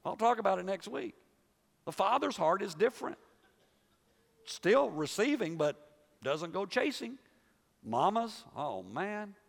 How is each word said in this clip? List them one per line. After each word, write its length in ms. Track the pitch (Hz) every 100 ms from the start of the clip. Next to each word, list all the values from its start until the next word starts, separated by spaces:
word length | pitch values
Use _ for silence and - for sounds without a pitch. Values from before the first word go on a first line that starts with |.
I'll 120 | - -
talk 240 | 226 233
about 180 | 196 185
it 80 | 185
next 220 | 190 -
week. 260 | 254 349 - _ _ _ _ _ _ -
The 60 |
father's 460 | 160 196 262 294 220
heart 260 | 160 190
is 100 | 190
different. 440 | 156 226 - 254 - - _ _ _ _ _ _ _ _ _ _ _ -
Still 440 | - 175 254 277
receiving, 680 | 151 147 - 254 285 165 165
but 180 | 151 - - _ _ _
doesn't 300 | 131 151 170
go 120 | 180 196
chasing. 540 | 247 277 247 233 262 _ _ _ _ _ _
Mamas, 600 | 110 117 170 220 233 214 - 120
oh 280 | 143 95
man. 520 | 92 123 196 208 208 196